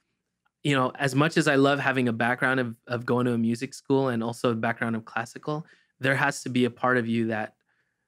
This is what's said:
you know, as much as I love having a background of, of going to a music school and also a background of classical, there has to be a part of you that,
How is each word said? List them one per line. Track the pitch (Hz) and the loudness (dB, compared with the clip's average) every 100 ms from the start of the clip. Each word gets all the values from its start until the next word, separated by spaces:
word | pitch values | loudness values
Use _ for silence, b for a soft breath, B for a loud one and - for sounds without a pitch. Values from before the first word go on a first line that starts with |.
| b _ _ _ _ _ | b _ _ _ _ _
you | - | 0
know, | 135 127 - | 2 0 0
as | 139 | 0
much | 135 156 - | 2 2 2
as | 156 | 4
I | 139 | 4
love | 139 139 | 4 4
having | 139 131 123 | 2 2 0
a | |
background | 113 120 123 131 131 | 0 -2 0 0 0
of, | 120 117 - | -2 -6 -8
of | 120 | -6
going | 123 123 123 | -2 0 2
to | |
a | 117 | 2
music | 113 120 135 | 0 -2 -6
school | - - 135 135 | -10 0 2 2
and | 117 | -2
also | 113 113 127 | -4 -2 -2
a | |
background | 113 117 117 117 113 | 0 -2 -2 -4 -4
of | |
classical, | - 117 117 - - 151 b b b b | -6 -8 -10 -10 -8 -8 b b b b
there | 135 135 | -2 0
has | 143 139 | 0 -2
to | 135 | -4
be | 123 | 0
a | 120 | 0
part | 120 127 127 | 0 0 2
of | 113 | 0
you | 113 113 | -2 -2
that, | 107 107 - _ _ _ _ | -4 -6 -12 _ _ _ _